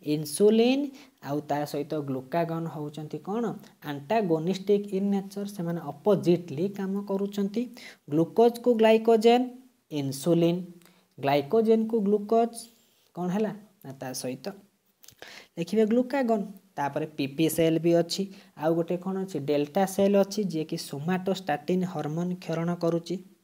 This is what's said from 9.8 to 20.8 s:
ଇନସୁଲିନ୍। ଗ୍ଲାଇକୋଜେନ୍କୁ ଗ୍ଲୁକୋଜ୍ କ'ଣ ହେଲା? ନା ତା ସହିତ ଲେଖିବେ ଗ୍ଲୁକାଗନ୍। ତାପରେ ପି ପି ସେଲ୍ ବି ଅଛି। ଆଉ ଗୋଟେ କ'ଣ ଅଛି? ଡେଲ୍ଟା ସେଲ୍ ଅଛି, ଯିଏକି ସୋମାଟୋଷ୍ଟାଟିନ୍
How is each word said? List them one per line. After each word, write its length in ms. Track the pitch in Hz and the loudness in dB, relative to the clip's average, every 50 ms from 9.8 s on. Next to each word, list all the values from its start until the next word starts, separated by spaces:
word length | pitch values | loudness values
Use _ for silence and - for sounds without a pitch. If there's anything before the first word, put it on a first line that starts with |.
| _ _ | _ _
ଇନସୁଲିନ୍। 720 | 156 147 139 135 135 135 - 175 170 170 170 170 170 180 185 - - - - - _ _ _ _ _ - | -6 -4 -4 -4 -4 -2 0 2 4 4 4 4 2 0 -4 -10 -14 -20 -20 -20 _ _ _ _ _ -4
ଗ୍ଲାଇକୋଜେନ୍କୁ 800 | 131 139 139 147 139 143 214 226 226 214 226 226 220 220 226 233 | 0 2 2 2 2 2 2 2 4 4 4 2 2 0 0 0
ଗ୍ଲୁକୋଜ୍ 560 | 202 196 208 208 208 208 226 226 233 233 226 - - - _ _ _ _ _ _ _ _ _ | 2 2 0 0 0 2 2 2 2 0 -2 -10 -18 -18 _ _ _ _ _ _ _ _ _
କ'ଣ 120 | - 180 180 | -8 -6 -4
ହେଲା? 220 | 180 208 220 202 - - - _ _ _ | -2 -2 -2 -2 -4 -10 -16 _ _ _
ନା 120 | _ 135 135 | _ -18 -16
ତା 140 | - - 131 127 | -12 -12 -10 -10
ସହିତ 320 | - - 127 127 127 - 202 196 - - _ _ _ _ _ _ _ _ - - _ - - - - - _ _ | -8 -8 -8 -8 -8 -10 -12 -14 -14 -20 _ _ _ _ _ _ _ _ -20 -20 _ -20 -20 -20 -20 -20 _ _
ଲେଖିବେ 320 | - 170 170 - 214 220 | -8 -6 -2 2 2 4
ଗ୍ଲୁକାଗନ୍। 600 | 214 220 240 254 247 - 277 262 226 226 214 190 180 - - _ _ _ | 4 4 2 2 2 0 -2 2 2 0 0 0 -6 -10 -18 _ _ _
ତାପରେ 300 | - 143 143 139 151 156 | -4 -4 -2 -2 -2 -4
ପି 200 | 151 - - 143 135 | -4 -4 -4 -4 -4
ପି 180 | 139 139 160 165 | 0 0 0 2
ସେଲ୍ 300 | 156 - 165 165 160 160 | 2 2 2 4 2 2
ବି 120 | 160 170 170 | 2 4 4
ଅଛି। 300 | 170 170 170 - - 196 196 - - - - _ - | 4 4 2 -2 -4 -4 -6 -6 -18 -20 -20 _ -4
ଆଉ 140 | 147 160 170 | -2 0 0
ଗୋଟେ 220 | 165 165 - 185 175 | 0 0 -2 -4 -6
କ'ଣ 180 | 180 190 190 190 190 | -4 -6 -6 -4 -6
ଅଛି? 140 | 190 - 156 | -6 -6 -6
ଡେଲ୍ଟା 440 | 135 143 147 143 147 143 - 196 190 | -2 0 0 0 0 0 0 0 0
ସେଲ୍ 300 | 185 190 - 196 196 202 | 0 2 2 2 4 6
ଅଛି, 260 | 202 196 196 196 - 214 | 4 4 2 0 -4 -4
ଯିଏକି 340 | 185 160 156 156 151 - | -2 -2 -4 -4 -4 -6
ସୋମାଟୋଷ୍ଟାଟିନ୍ 1080 | - | -8